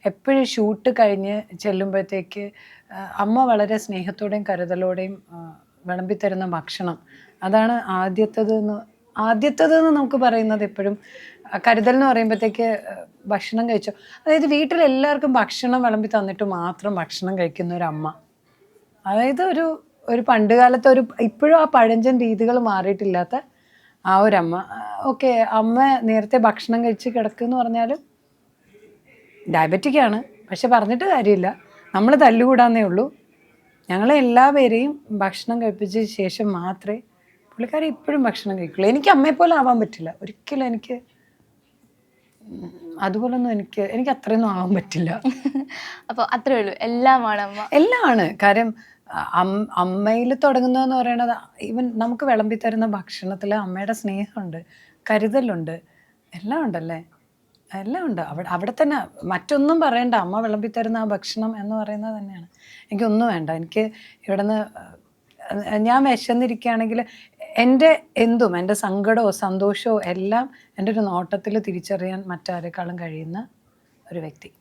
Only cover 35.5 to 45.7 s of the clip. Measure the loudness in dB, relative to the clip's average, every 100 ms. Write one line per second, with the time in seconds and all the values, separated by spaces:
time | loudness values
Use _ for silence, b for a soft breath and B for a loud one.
35.5 | -2 -2 -4 -4 -2 -4 -4 -4 -2 -4
36.5 | -4 -6 -8 -8 -10 -10 _ _ _ _
37.5 | -10 -6 -4 -4 -6 -4 0 0 -2 -6
38.5 | -6 -6 0 2 2 4 4 4 4 4
39.5 | 4 2 2 0 -6 -12 -12 -18 -18 -10
40.5 | -6 -4 -6 -8 -12 _ _ _ _ _
41.5 | _ _ _ _ _ _ _ _ _ -20
42.5 | -16 -16 -16 -18 -6 -4 -2 -2 -2 -2
43.5 | -2 -4 -4 -4 -2 -2 -2 0 0 2
44.5 | 0 0 0 -2 -4 -2 -2 -4 -4 -4
45.5 | -6 -8